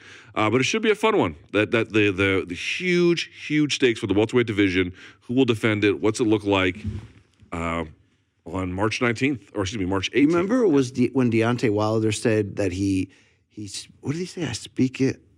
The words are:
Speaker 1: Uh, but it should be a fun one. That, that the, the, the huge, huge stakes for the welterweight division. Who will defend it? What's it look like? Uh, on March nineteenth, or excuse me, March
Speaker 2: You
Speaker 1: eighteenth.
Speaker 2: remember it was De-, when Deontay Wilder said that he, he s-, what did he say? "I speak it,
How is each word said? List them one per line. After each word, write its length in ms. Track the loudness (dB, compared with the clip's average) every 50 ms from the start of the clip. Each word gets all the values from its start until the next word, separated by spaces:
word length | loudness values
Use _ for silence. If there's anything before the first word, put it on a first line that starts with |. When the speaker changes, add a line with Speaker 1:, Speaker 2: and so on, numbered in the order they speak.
| -20 -20 -20 -20 -20 -10 -4
Speaker 1:
Uh, 120 | -2 0 2
but 120 | 2 2
it 40 | 0
should 180 | 0 -2 0
be 100 | 0 0
a 20 | 0
fun 220 | 2 0 2 2 2
one. 160 | 2 0 -2 -8 -12 -4
That, 200 | 0 0 0 2
that 200 | 0 0 0 0
the, 180 | 2 2 2 2
the, 320 | 2 2 2 2 2 0 -2
the 80 | -4 -8
huge, 760 | -8 -6 -6 -6 -4 -2 0 2 4 4 2 2 0 -4 -10 -12 -14 -8
huge 300 | -2 0 0 0 0 0
stakes 240 | 0 2 0 0 0
for 80 | -2
the 80 | 0 2
welterweight 320 | 2 2 2 2 0 2
division. 460 | 2 2 2 2 2 2 0 -2 -2 -4 -12 -20 -20 -20 _
Who 120 | _ -2 2
will 100 | 2 4
defend 380 | 4 2 0 2 0 2 2
it? 180 | 2 2 2 2
What's 200 | 0 0 0 2
it 40 | 2
look 200 | 2 2 2 2
like? 320 | 2 2 2 2 0 -2 -4 -8 -8 -8 -8 -12 -14 -20 -20 _ _ _ _ -18 -12
Uh, 360 | -8 -6 -4 -4 -4 -4 -6 -8 -12 _ _ _ _ _ _ _ _ _ -16
on 260 | -10 -6 -6 -6 -4 -4
March 260 | -2 -2 -2 -2 0
nineteenth, 500 | -2 -2 -2 0 -2 -2 -2 -4 -8 -10 -6
or 80 | -6
excuse 160 | -4 -4 -4 -4
me, 60 | -4
March 240 | -2 -2 -2 -4 -2
Speaker 2:
You 60 | 2 2
Speaker 1:
eighteenth. 160 | 4 4 4
Speaker 2:
remember 280 | 2 0 0 0 2 2
it 40 | 4
was 240 | 4 2 2 0
De-, 160 | 0 0 -2 0 2
when 180 | 0 0 2
Deontay 380 | 2 2 2 2 0 0 0 0
Wilder 420 | 0 0 0 0 0 0 0 0
said 440 | -2 0 0 0 2 2 0 -2 -4
that 160 | -4 -4 -2
he, 360 | -2 -2 -2 0 0 0 -2 -4 _ _ _ _ _ _ _ _
he 160 | -16 -16 -14
s-, 240 | -12 -12 -14 -14 -16 -20 _
what 100 | -8 -8
did 60 | -6 -6
he 80 | -8
say? 180 | -10 -8 -8 -6
"I 80 | -6
speak 480 | -6 -8 -12 -10 -2 -2 -2 -2 0 0
it, 180 | -2 -2 -2 -4 _ _ _